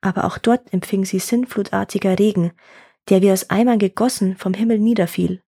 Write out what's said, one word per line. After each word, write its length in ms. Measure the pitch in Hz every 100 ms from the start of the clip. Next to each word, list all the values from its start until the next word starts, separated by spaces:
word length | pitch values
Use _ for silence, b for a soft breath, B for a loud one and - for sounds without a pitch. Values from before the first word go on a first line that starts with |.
Aber 240 | 196 185 180
auch 100 | -
dort 380 | - 247 -
empfing 320 | 185 - 196 190
sie 140 | 190
sinnflutartiger 960 | - 240 247 - 202 196 202 196 196 185
Regen, 340 | 208 202 170 - b b b b -
der 140 | 196
wie 100 | 196
aus 160 | 190 -
Eimern 300 | 190 240 226
gegossen 580 | 202 - 240 - 190 190
vom 160 | 190
Himmel 260 | 190 226 220
niederfiel. 640 | 220 226 175 - 180 185 _